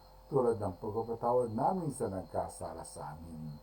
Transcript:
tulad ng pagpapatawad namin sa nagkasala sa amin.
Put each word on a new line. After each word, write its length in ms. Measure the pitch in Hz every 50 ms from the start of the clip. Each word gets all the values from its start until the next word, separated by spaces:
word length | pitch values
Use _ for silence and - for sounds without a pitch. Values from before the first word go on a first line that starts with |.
| - - - - - -
tulad 320 | 151 131 120 117 110 101
ng 160 | 101 95 92
pagpapatawad 720 | - 113 107 101 113 113 117 113 - 120 117 120 123 - 110
namin 380 | 107 123 139 156 185 185 165 -
sa 160 | - - 117
nagkasala 800 | 101 95 92 87 - - - - - - - - - - - -
sa 320 | - - 85 78 - 76
amin. 400 | 80 80 82 80 78 78 76 73 -